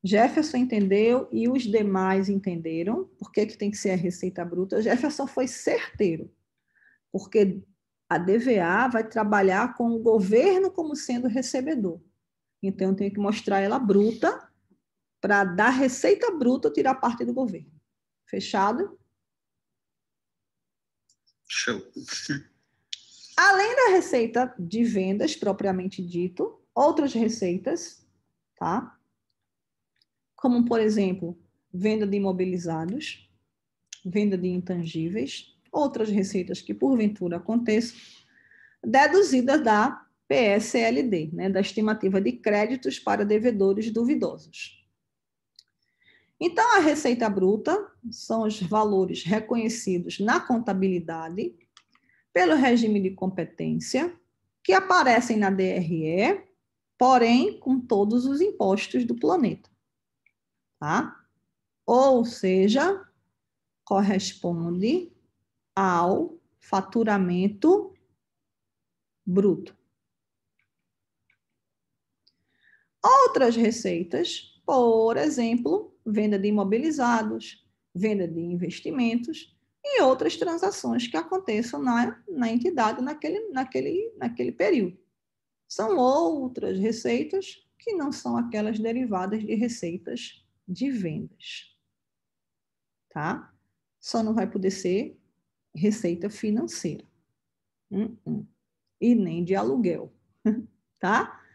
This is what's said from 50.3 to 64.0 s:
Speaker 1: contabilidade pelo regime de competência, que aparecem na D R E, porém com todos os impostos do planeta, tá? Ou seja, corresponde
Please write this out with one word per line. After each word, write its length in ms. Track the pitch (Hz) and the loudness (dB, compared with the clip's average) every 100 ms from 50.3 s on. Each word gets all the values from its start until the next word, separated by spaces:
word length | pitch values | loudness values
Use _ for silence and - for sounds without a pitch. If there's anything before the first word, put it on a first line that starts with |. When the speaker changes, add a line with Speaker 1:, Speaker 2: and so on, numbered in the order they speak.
| 320 | 0
Speaker 1:
contabilidade 1160 | - 233 226 190 190 180 165 165 160 180 349 - _ - _ _ _ _ _ | 0 -2 0 0 0 0 -4 -10 -8 -8 -8 -10 _ -20 _ _ _ _ _
pelo 220 | - 359 311 | 2 4 6
regime 440 | 254 240 226 208 | 6 6 4 2
de 120 | 190 | 0
competência, 1000 | 190 185 185 165 - 160 160 - - 339 - _ _ _ _ | -2 -4 -4 -8 -6 -4 -4 -2 -2 -2 -6 _ _ _ _
que 100 | - | 2
aparecem 640 | 381 381 359 262 226 240 220 | 2 4 4 6 4 2 0
na 140 | 202 | 2
D 120 | 190 | 2
R 400 | 185 185 165 165 | 0 0 -2 -2
E, 440 | 156 175 247 392 - _ _ _ _ _ | 0 0 2 0 -6 _ _ _ _ _
porém 640 | 247 262 233 240 381 - | 4 6 6 4 2 -4
com 200 | - 262 | -2 -2
todos 460 | - 202 208 240 254 | 2 2 2 2 0
os 160 | 277 | 0
impostos 640 | 392 392 196 202 - 254 233 | 0 0 0 0 0 -2 -2
do 100 | 240 | -2
planeta, 540 | - 359 220 160 _ _ _ _ _ _ _ _ _ _ _ _ | 0 2 0 -2 _ _ _ _ _ _ _ _ _ _ _ _
tá? 360 | 151 190 320 - _ _ _ _ _ _ - | -2 -2 -2 -12 _ _ _ _ _ _ 2
Ou 400 | 240 269 254 233 | 4 6 4 2
seja, 840 | - 190 185 196 247 339 392 - _ _ _ _ _ _ _ - | -2 2 4 4 4 2 -2 -8 _ _ _ _ _ _ _ -2
corresponde 1300 | 196 | 0